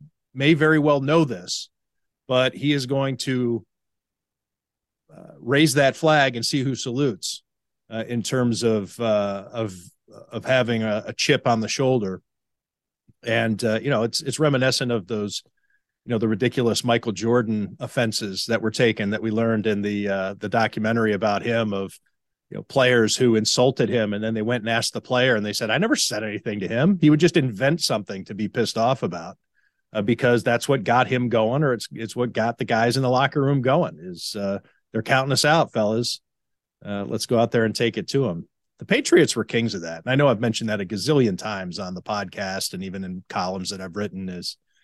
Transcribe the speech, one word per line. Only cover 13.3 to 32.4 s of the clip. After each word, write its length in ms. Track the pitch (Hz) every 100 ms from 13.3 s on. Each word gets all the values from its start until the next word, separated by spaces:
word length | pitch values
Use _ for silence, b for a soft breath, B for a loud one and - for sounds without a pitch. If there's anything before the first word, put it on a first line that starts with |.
| 113 113 101
uh, 160 | 117 110
you 80 | 131
know, 140 | 117
it's, 180 | 113 -
it's 160 | 131 -
reminiscent 540 | 151 131 131 - 123
of 160 | 117 90
those, 360 | 110 104 - - _ _ _ _ _ -
you 40 |
know, 80 | 113
the 100 | 110
ridiculous 560 | 107 120 139 117 101
Michael 300 | 123 117 117
Jordan 640 | 92 113 123 110 107 95 -
offenses 680 | 120 131 113 - 104 92 -
that 140 | 113
were 80 | 110
taken 420 | 120 120 110 101
that 100 | 107
we 100 | 113
learned 340 | 110 113 110 107
in 160 | 101
the, 280 | 101 101 101
uh, 240 | 98 95
the 160 | 101 104
documentary 640 | 117 107 - 110 117 110
about 280 | 101 107 101
him 300 | 120 117 107
of, 260 | 98 95 - _ _ _ _ _
you 60 | -
know, 80 |
players 540 | - 135 127 120 110 -
who 180 | 123 110
insulted 540 | 107 - 131 135 110
him. 240 | 120 104
And 100 | 104
then 100 | 113
they 80 | 113
went 220 | 107 120
and 60 | 110
asked 240 | 113 -
the 80 | -
player 340 | - 123 131 107
and 100 | 104
they 60 |
said, 180 | 104 110
"I 80 | 131
never 180 | 226 302
said 260 | - 113
anything 380 | 110 104 120 104
to 60 | 90
him." 280 | 117 170 180
He 80 | 151
would 100 | 151
just 160 | 170 165
invent 460 | 131 98 139 165
something 420 | - 110 98 98
to 100 | 90
be 140 | 104 104
pissed 300 | 127 107 113
off 260 | 120 131
about, 340 | 104 85 80 - _ _ _ _ _
uh, 100 | 107
because 420 | 101 117 127 120
that's 220 | 123 117 -
what 200 | 131 101
got 220 | 120 117
him 200 | 127 123
going, 340 | 117 110 139
or 120 | 147
it's, 160 | 117 -
it's 240 | 117 113 123
what 160 | 123
got 260 | 117